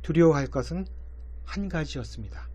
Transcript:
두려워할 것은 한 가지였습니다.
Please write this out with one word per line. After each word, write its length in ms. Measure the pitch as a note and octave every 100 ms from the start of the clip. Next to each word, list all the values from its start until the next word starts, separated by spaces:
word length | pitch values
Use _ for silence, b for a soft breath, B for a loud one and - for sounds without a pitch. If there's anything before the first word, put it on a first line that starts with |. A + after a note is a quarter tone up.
두려워할 460 | - D#3+ E3 C#3+ C3+
것은 400 | C3+ A#2+ F3 G3 - - - - -
한 260 | - G3 G3+
가지였습니다. 800 | F3 D3+ C3+ A#2 - G#2 - -